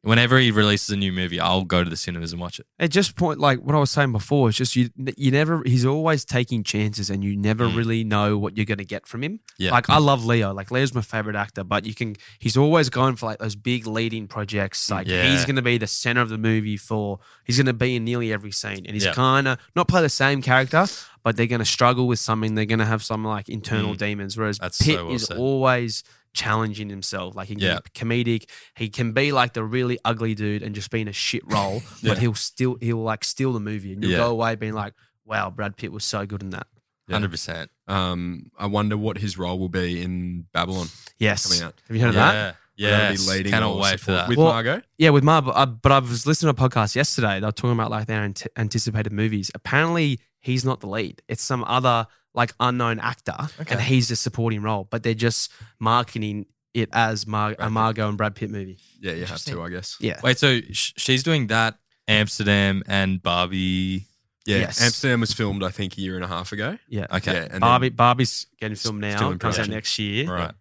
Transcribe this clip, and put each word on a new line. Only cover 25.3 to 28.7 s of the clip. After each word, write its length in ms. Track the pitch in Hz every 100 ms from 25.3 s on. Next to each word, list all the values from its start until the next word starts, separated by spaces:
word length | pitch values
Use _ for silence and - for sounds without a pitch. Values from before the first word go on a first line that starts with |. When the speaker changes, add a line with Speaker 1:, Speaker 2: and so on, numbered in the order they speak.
| 101
Speaker 2:
always 680 | 127 135 131 123 120 107 - _ _ -
challenging 540 | 113 110 110 104 104
himself. 460 | 98 92 98 92 95
Like, 100 | 95
he 80 |
can 80 | 101
Speaker 1:
Yeah. 160 | 95 80
Speaker 2:
be 120 | -
comedic. 520 | - 113 120 117 113 - - -